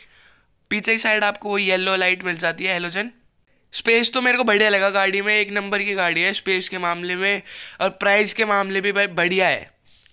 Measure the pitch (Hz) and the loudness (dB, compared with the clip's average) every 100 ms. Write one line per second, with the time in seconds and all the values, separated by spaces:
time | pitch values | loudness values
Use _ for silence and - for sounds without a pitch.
0 | - _ - _ _ _ - 208 226 226 | -20 _ -20 _ _ _ -6 -4 0 0
1 | 226 214 208 208 208 202 190 185 185 190 | 2 2 0 -2 -4 -2 0 0 2 2
2 | 180 185 185 165 170 165 185 180 175 185 | 2 0 -4 -2 -2 -2 -4 -4 -4 -6
3 | 233 - _ _ _ _ _ - 226 226 | -8 -10 _ _ _ _ _ -4 2 2
4 | 233 254 247 247 233 208 214 202 196 196 | 2 0 2 2 2 4 4 4 2 2
5 | 196 196 208 214 202 202 196 202 202 196 | 2 0 0 0 0 -2 -2 -2 -2 0
6 | 175 165 185 202 190 185 185 185 175 175 | 0 2 0 -2 -2 -2 -2 -4 -4 -4
7 | 175 180 196 196 - - - - 190 - | -4 -2 -2 -2 -6 -18 -14 -4 -4 0
8 | 202 208 202 226 214 202 196 190 202 196 | 2 2 2 0 0 0 0 -2 0 0
9 | 202 175 175 185 180 117 - _ _ - | 0 0 0 2 2 0 -6 _ _ -20
10 | _ | _